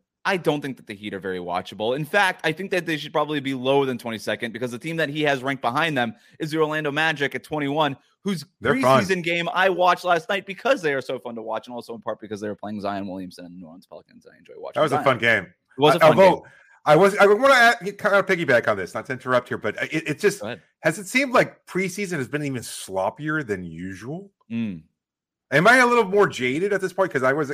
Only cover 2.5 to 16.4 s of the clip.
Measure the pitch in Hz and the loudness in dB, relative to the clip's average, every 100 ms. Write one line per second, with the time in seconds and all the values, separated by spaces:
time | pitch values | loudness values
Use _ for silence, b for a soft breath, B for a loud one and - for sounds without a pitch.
2.5 | 160 196 180 165 151 147 156 147 151 135 | -4 -4 -4 -2 -6 -4 -2 -2 -2 -4
3.5 | 131 127 139 135 123 117 110 113 107 117 | -2 2 2 2 -4 -8 -8 -6 -6 -6
4.5 | 107 123 120 160 165 147 151 147 139 127 | -6 -8 -6 -6 -4 -4 -2 0 0 -2
5.5 | 135 120 135 165 139 117 - b - 156 | -4 -2 0 0 0 -2 -6 b -12 -6
6.5 | 160 156 156 151 143 160 147 139 127 - | 0 0 0 -2 0 0 0 -4 -4 -6
7.5 | 151 139 147 156 - _ _ 196 175 - | -4 -2 0 0 -2 _ _ -8 -8 -10
8.5 | _ 113 254 254 135 190 185 165 170 170 | _ 0 2 4 4 4 -2 -2 -2 -2
9.5 | 175 190 175 180 175 180 170 160 196 196 | 2 2 4 2 2 0 0 0 -6 -6
10.5 | 185 233 269 160 139 - 127 123 117 110 | -6 -2 0 0 -2 -4 -8 -10 -10 -8
11.5 | 110 123 123 113 113 117 107 104 104 104 | -8 -8 -14 -12 -10 -10 -10 -10 -8 -8
12.5 | 98 104 107 98 101 98 95 90 87 87 | -8 -10 -8 -6 -6 -8 -10 -12 -14 -18
13.5 | 90 82 87 _ 82 - - - - - | -18 -20 -20 _ -20 -20 -20 -20 -20 -20
14.5 | - - - 151 143 135 120 117 107 87 | -16 -8 -2 -2 0 2 2 2 2 0
15.5 | _ _ - 147 135 156 151 190 156 | _ _ 2 4 6 6 8 6 6